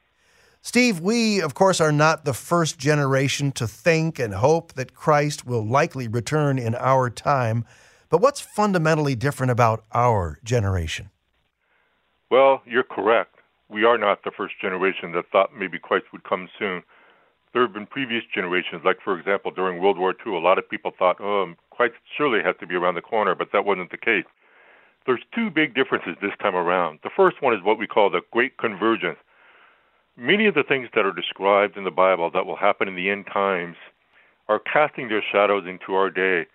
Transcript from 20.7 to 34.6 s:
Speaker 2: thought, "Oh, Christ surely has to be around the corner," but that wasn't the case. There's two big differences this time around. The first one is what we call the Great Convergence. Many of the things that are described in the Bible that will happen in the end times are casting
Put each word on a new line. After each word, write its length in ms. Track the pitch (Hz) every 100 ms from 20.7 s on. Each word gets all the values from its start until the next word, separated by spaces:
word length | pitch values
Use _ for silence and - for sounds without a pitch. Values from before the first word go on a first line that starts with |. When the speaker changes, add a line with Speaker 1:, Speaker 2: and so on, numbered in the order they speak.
| 107 92 -
Speaker 2:
thought, 220 | 92 87
"Oh, 320 | 101 101 92 85 _
Christ 240 | - 120 - - -
surely 280 | 147 107
has 120 | 85 87
to 80 | 90
be 80 | 90
around 180 | 90
the 80 | 87
corner," 320 | - 110 101
but 180 | 82 85
that 120 | 104 98
wasn't 240 | 95 87
the 80 | -
case. 280 | - 104 - _ _ _ _ _ _ _ -
There's 160 | 123 -
two 160 | - 226
big 240 | 151 156
differences 420 | 120 135 127 101 82
this 160 | 101 -
time 160 | 104 90
around. 440 | 85 92 85 76
The 80 | -
first 320 | - 185 -
one 140 | 139 110
is 80 |
what 160 | 92 110
we 80 | 104
call 240 | - 101
the 100 | 90 -
Great 260 | 113 131 -
Convergence. 600 | 117 98 107 110 87 80 _ _ _ _ _ _ _ _ _ -
Many 300 | 123 202 214
of 80 |
the 100 | 151
things 260 | - 139 120
that 100 | 117
are 80 | 98
described 640 | 87 85 - 95 101 101 101
in 100 | 95
the 60 |
Bible 380 | 80 92 90 85
that 160 | 85 92
will 100 | 80
happen 320 | 98 - 101
in 60 | 92
the 140 | 92
end 160 | 101 95
times 520 | 104 98 92 87 85 - _ _ _ _ _ -
are 120 |
casting 500 | 107